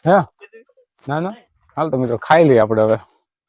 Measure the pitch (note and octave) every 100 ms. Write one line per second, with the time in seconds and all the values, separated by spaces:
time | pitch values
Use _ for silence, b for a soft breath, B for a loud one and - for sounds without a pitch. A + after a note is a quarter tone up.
0 | D#3 G3 C#3+ _ G3+ - _ _ _ _
1 | - D3 F3+ - _ _ _ - D#3+ B2+
2 | B2+ A2+ - D#3+ D#3+ A#2+ G#2+ A2 A2 A2
3 | - _ _ _